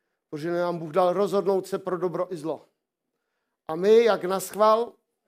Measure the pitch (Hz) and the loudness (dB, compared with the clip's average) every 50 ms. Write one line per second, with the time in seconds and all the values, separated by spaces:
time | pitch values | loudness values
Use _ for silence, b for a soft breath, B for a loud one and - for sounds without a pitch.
0 | _ _ _ _ _ - - 151 147 170 175 175 175 175 170 170 160 160 147 190 | _ _ _ _ _ -16 -12 -8 -6 -4 -2 -2 -2 -2 -4 -6 -6 -4 0 2
1 | 185 180 175 180 208 190 165 202 185 185 196 190 185 - 196 190 190 190 180 175 | 2 2 2 0 0 0 0 -2 0 0 0 -2 -2 -4 -8 -8 -6 -6 -6 -4
2 | 165 185 160 170 180 180 190 160 143 160 147 123 - _ _ _ _ _ _ _ | -4 -4 -4 -4 -6 -6 -8 -10 -8 -8 -8 -10 -12 _ _ _ _ _ _ _
3 | _ _ _ _ _ _ _ _ _ _ _ _ _ - 160 165 180 202 220 226 | _ _ _ _ _ _ _ _ _ _ _ _ _ -10 -6 0 4 6 6 6
4 | 233 220 196 175 151 180 190 190 180 - - 185 214 214 220 226 233 226 - _ | 6 4 2 0 -2 -4 -4 -4 -4 -4 0 2 4 4 4 4 0 -4 -10 _
5 | _ _ _ _ _ | _ _ _ _ _